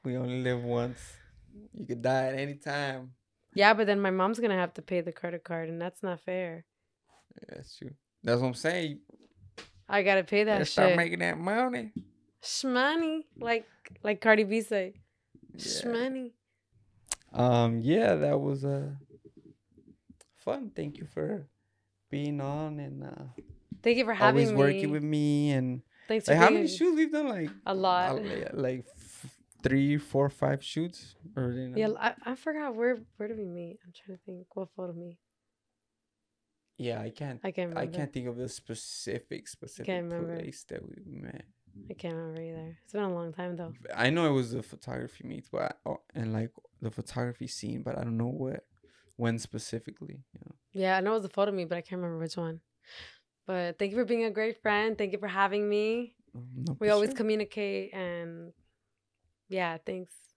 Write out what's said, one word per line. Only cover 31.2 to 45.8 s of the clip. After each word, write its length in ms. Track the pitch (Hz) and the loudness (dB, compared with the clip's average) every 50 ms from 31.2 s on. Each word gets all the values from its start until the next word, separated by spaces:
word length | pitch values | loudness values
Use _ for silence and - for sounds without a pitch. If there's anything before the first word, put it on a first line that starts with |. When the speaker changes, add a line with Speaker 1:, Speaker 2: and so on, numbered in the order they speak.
| - 180 - | -20 -10 -6
Speaker 1:
or, 140 | - 127 123 120 | -4 -2 -2 -2
you 160 | 127 131 127 | -4 -6 -4
know? 80 | 127 | -2
Speaker 2:
Yeah, 120 | 214 220 214 214 | 0 0 0 0
I, 340 | - - 233 - - - 233 | 0 0 -2 -2 -2 -6 -8
I 40 | 262 | -8
forgot 400 | 262 - 320 302 302 302 277 233 | -4 -4 -4 -4 -2 -4 -4 -2
where, 220 | 220 233 247 254 226 226 _ _ | 0 2 2 0 0 -4 _ _
where 140 | _ 214 214 | _ -8 -8
did 80 | 226 | -6
we 80 | 220 202 | -8 -8
meet? 340 | 180 175 175 170 170 190 214 _ | -8 -8 -10 -12 -12 -14 -18 _
I'm 80 | 180 170 | -20 -20
trying 240 | - _ 196 185 | -20 _ -18 -18
to 60 | 175 _ | -16 _
think. 220 | - 185 180 180 _ _ | -16 -16 -16 -18 _ _
What 140 | 196 190 170 _ | -10 -10 -10 _
photo 160 | - 185 180 | -10 -10 -8
meet? 260 | 170 170 175 175 170 _ _ _ _ _ _ _ _ _ _ _ _ _ _ _ _ _ _ _ _ _ _ _ _ _ _ _ _ _ _ _ _ | -8 -10 -12 -14 -16 _ _ _ _ _ _ _ _ _ _ _ _ _ _ _ _ _ _ _ _ _ _ _ _ _ _ _ _ _ _ _ _
Speaker 1:
Yeah, 220 | - 123 120 113 110 | -6 -4 -4 -4 -4
I 80 | 107 110 | -6 -8
can't. 280 | - - 147 139 127 110 - | -8 -8 -10 -8 -8 -8 -8
Speaker 2:
I 80 | 190 | -6
can't 200 | 180 - 180 175 170 | -4 -4 -6 -4 -4
Speaker 1:
I 40 | 135 | -4
Speaker 2:
remember. 160 | - 165 160 | -4 -4 -4
Speaker 1:
can't 160 | 151 147 139 - | -6 -6 -4 -6
think 140 | 131 123 | -6 -6
of 80 | 123 120 | -6 -6
the 140 | 120 127 120 | -6 -8 -8
specific, 1000 | - - _ - 117 - - - - - - - 110 120 - _ 143 - - | -8 -12 _ -10 -10 -10 -10 -12 -12 -10 -6 -6 -6 -6 -6 _ -12 -12 -12
specific 380 | - - _ - - - - 185 | -16 -16 _ -16 -16 -14 -10 -6
Speaker 2:
Can't 260 | - 185 180 175 170 | -4 -4 -4 -4 -4
remember. 240 | 170 170 170 165 170 | -6 -6 -6 -6 -6
Speaker 1:
place 280 | 165 165 - - - - _ | -8 -8 -10 -12 -14 -14 _
that 120 | - - - | -12 -12 -12
we 120 | - - - - | -12 -16 -18 -16
met. 400 | - - - - - - - - _ _ _ _ _ _ - - - | -16 -14 -14 -12 -14 -14 -14 -16 _ _ _ _ _ _ -20 -14 -14
Speaker 2:
I 40 | - | -14
can't 200 | - - 170 165 | -10 -8 -8 -8
remember 260 | 160 165 160 160 165 | -8 -8 -10 -10 -10
either. 360 | 165 165 165 160 160 165 165 _ _ | -10 -10 -10 -12 -12 -14 -16 _ _
It's 100 | - - | -8 -6
been 100 | 208 208 | -4 -2
a 100 | 190 180 | -2 -2
long 180 | 170 170 165 160 | -4 -6 -8 -8
time 220 | - 180 180 175 | -8 -6 -6 -6
though. 180 | 170 175 165 - - - - - | -6 -8 -10 -12 -14 -14 -10 -2
Speaker 1:
I 140 | - 117 131 | 2 2 4
know 180 | 156 170 170 | 4 4 4
it 40 | 156 143 | 4 4
was 200 | 135 127 113 117 | 2 0 0 -4
a 80 | 120 110 | -8 -8
photography 640 | - - - - 127 123 127 120 120 - - - | -10 -16 -14 -10 -8 -8 -8 -8 -10 -12 -14 -14
meet, 200 | - - - - - | -12 -12 -12 -12 -6
but 100 | - - | -4 -4
I, 100 | - - - _ | -4 -4 -6 _